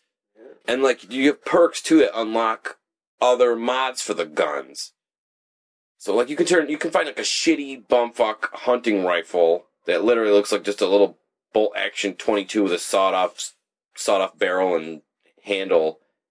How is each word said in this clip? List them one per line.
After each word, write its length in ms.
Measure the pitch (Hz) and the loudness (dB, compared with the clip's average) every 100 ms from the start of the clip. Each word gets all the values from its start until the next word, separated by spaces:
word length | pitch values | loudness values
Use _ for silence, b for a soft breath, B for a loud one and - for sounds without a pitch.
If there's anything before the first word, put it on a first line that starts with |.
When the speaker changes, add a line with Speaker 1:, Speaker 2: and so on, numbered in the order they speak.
| _ _ _ _ | _ _ _ _
Speaker 1:
Yeah. 80 | 120 - - | -20 -14 -6
Speaker 2:
And, 80 | 127 | 0
like, 280 | 135 123 - | 0 0 -6
you 160 | 127 139 | -2 0
have 160 | 143 | 0
perks 380 | - 170 170 - | 0 2 2 0
too 180 | - 160 | 2 4
that 180 | 123 113 | 4 0
unlock 600 | 110 113 113 113 - - _ _ _ - | -4 -2 -2 -4 -10 -18 _ _ _ -2
other 340 | 123 123 123 117 | 2 4 4 2
mods 440 | 120 127 131 127 | -2 -2 -2 -6
for 120 | - | -6
the 120 | 104 82 | -6 -4
guns. 680 | 76 82 71 65 69 - _ _ _ _ _ _ _ _ _ _ _ | -2 -2 -4 -10 -14 -18 _ _ _ _ _ _ _ _ _ _ _
So, 180 | - 104 | -2 -2
like, 140 | 123 | 0
you 60 | 151 | -2
can 80 | 170 | 0
turn, 240 | 175 151 | 2 0
you 80 | 151 | -2
can 140 | 170 | -2
find, 160 | 185 151 | -2 -4
like, 120 | - | -6
a 40 | |
shitty 640 | 107 - - 156 143 135 - | -6 -2 0 0 -2 -12 0
bumfuck 580 | 123 117 113 110 107 - | 0 0 0 -2 -2 -8
hunting 500 | - - 123 117 101 | -6 -2 0 0 0
rifle 600 | 90 87 - 90 82 85 - _ - | 0 -2 -2 2 2 2 -4 _ -4
that 180 | 87 | 0
literally 280 | 107 117 107 | 2 2 4
looks 200 | 101 101 | 2 2
like 120 | 104 | -2
just 160 | 101 101 | -4 -4
a 60 | 95 | 2
little 300 | 101 98 - _ _ _ | 4 2 -2 _ _ _
bolt 200 | 107 107 98 | 0 0 -2
action 400 | 98 - 101 92 | -6 -4 -6 -6
twenty-two 480 | - 104 95 110 | -2 -2 -2 -2
with 100 | 98 | 0
a 60 | 87 | -2
sawed 340 | - 101 95 | -2 0 2
off, 400 | 92 92 - - - _ _ _ - | 0 -2 -6 -16 -16 _ _ _ -10
sawed 260 | - 98 | -2 0
off 160 | 95 - | -2 -2
barrel 380 | 95 92 92 85 | -2 0 0 -2
and 260 | 80 80 _ _ _ _ | -4 -14 _ _ _ _
handle. 560 | - 98 95 87 80 80 _ _ _ | -8 -6 0 0 0 -4 _ _ _